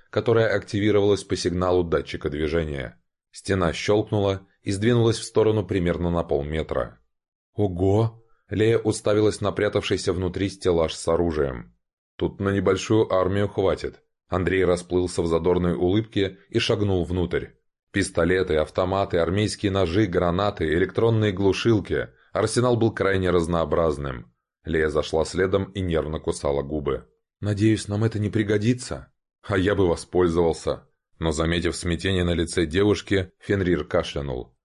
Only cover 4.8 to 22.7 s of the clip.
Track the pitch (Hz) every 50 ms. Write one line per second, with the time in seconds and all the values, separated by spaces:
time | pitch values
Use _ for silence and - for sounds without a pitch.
4.8 | 104 120 123 117 113 117 110 - - - - 110 110 110 107 110 92 - 101 95
5.8 | 87 87 82 78 87 87 85 85 80 - 73 71 71 76 78 78 73 - 67 65
6.8 | 60 57 - _ _ _ _ _ _ _ _ _ _ _ _ - 104 98 90 85
7.8 | 95 98 98 107 113 113 - - - _ _ _ _ _ 101 95 107 110 117 110
8.8 | - 110 104 - - 110 104 107 107 104 95 - 104 98 87 - 104 104 - 104
9.8 | - - 104 90 - 98 85 90 92 90 87 92 98 95 - - - 92 87 82
10.8 | 80 80 - - - 85 82 82 87 85 78 76 71 67 64 60 58 - _ _
11.8 | _ _ _ _ _ _ _ - 92 87 - - 98 98 98 98 95 98 98 95
12.8 | - - 110 107 110 - 95 92 92 90 98 101 104 98 - 107 95 90 73 -
13.8 | - 67 - - _ _ _ _ _ _ 85 92 90 82 92 95 90 87 90 87
14.8 | 87 - 90 90 90 87 - - 85 82 82 82 82 90 90 90 90 87 85 -
15.8 | 90 90 95 110 113 - - 104 95 92 - - _ _ - 113 - - 117 104
16.8 | 104 101 95 90 82 78 90 92 87 85 85 71 - - - _ _ _ _ _
17.8 | _ _ - 101 92 - - 90 85 87 90 95 90 - 80 76 78 - - -
18.8 | 92 92 95 98 98 98 - 85 82 80 90 104 107 95 - - - 101 95 98
19.8 | 95 82 82 104 113 92 87 87 90 87 85 92 101 104 101 - 82 78 76 87
20.8 | 95 95 - - 110 113 113 110 107 104 92 95 101 98 92 - - 117 110 101
21.8 | - - 78 67 60 - - _ _ _ - 92 101 110 - 120 120 127